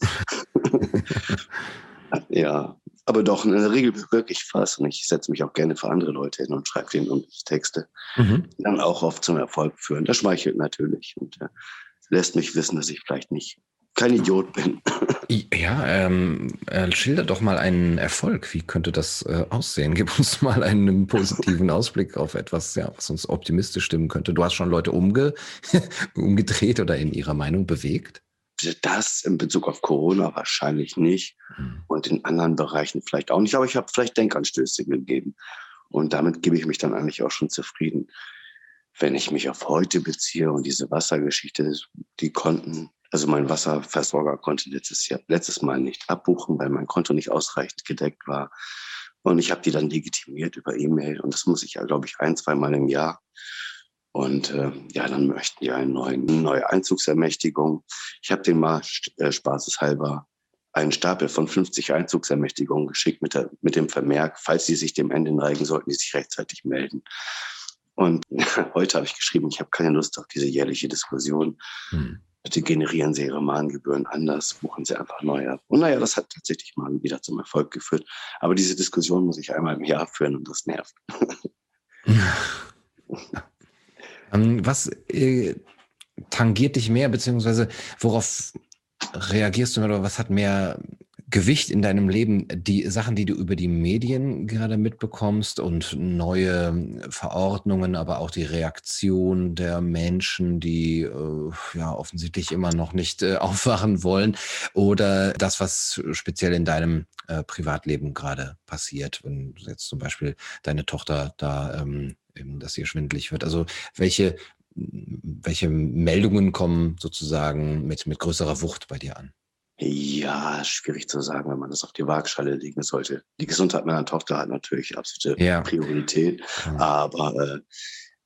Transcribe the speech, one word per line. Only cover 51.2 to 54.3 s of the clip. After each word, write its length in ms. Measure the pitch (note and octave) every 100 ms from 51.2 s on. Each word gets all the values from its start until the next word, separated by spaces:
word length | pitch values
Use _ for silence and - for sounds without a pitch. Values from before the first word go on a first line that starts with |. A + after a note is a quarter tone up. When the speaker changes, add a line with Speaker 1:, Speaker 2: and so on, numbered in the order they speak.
Speaker 1:
Und 140 | C#2+
das 120 | - F2+
muss 180 | D#2+
ich 100 | -
ja, 100 | -
glaub 200 | - D2
ich, 100 | - -
ein, 160 | D#2 -
zweimal 380 | D#2 C#2+ D2
im 140 | C#2+ C2+
Jahr. 320 | C#2 D#2+ - _ - - - - - _ _ _
Und, 380 | C#2 C2+